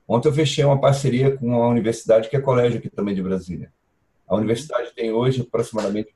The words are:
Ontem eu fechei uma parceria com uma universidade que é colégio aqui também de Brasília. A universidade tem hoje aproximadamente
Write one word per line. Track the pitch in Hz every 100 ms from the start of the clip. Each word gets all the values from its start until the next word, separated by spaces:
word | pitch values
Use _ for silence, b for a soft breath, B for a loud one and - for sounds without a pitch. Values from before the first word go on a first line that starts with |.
| -
Ontem | 117 151
eu |
fechei | 143 147 - 143
uma | 139
parceria | 139 135 127 123 135 135
com | 117
uma | 120 120
universidade | 120 107 113 110 110 -
que | 135
é |
colégio | 135 123 120 117
aqui | -
também | - 101 95
de |
Brasília. | 92 92 - 82 - _ _ _ _ _ -
A | 101
universidade | 107 117 - - -
tem | - 113
hoje | 113 127 127
aproximadamente | - - - 110 101 104 -